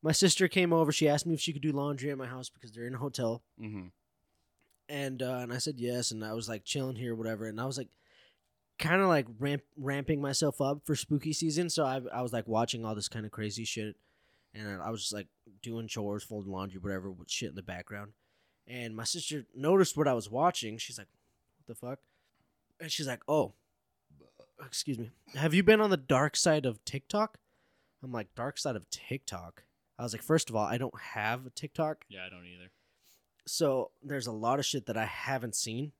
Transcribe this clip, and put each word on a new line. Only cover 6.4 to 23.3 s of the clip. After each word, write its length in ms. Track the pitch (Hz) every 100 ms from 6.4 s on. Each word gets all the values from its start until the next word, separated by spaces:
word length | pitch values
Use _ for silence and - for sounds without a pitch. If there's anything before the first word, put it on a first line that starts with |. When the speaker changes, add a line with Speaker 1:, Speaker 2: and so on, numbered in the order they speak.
| 110
Speaker 1:
like, 160 | 110
chilling 320 | - 147 131 117
here, 180 | 123
whatever. 320 | 113 110 110 113
And 120 | 107
I 60 |
was, 140 | 131 131
like, 100 | 127 _ _ _ _ _ _ _ _ _
kinda, 300 | 160 180 190
like, 180 | 160 117 110
ramp-, 220 | 143 143 _ -
ramping 420 | 139 139 139 151
myself 400 | 139 135 156 -
up 220 | 139 147
for 100 | -
spooky 380 | 147 - 147 156
season. 380 | 151 165 151 175
So 160 | 160 139
I, 160 | 135 123
I 80 | 120
was, 140 | 123
like, 120 | 117 110
watching 380 | 110 117 120
all 100 | 113
this 140 | 107 101
kinda 220 | 117 107
crazy 340 | - 107 104
shit. 320 | 110 - 107 - _ _ _ _ _ -
And 240 | 107 98
I 100 | 95
was 100 | 113
just, 120 | -
like, 140 | 104 92 _ - 98
doing 260 | 120 113 113
chores, 340 | - 104 104
folding 300 | - 107 98
laundry, 260 | 95 95 92
whatever, 320 | 95 95 95
with 180 | 90 82
shit 200 | - 113
in 60 | 82
the 60 |
background. 500 | 90 90 90 104 104 _ _ _ _ _ _
And 260 | 123 120
my 80 | 110
sister 440 | 113 175 - 151 123
noticed 440 | - 143 190 180 -
what 100 | 147
I 60 |
was 180 | 123 101
watching. 480 | 117 165 - 113 110
She's 180 | - 117
like, 120 | 98 _ _ _ _ _
"What 100 | _
the 80 |
fuck?" 240 | 117 123 135 _ _ _ _ _ _ _ _
And 140 | 160
she's 160 | - 139
like, 140 | 123
"Oh, 280 | -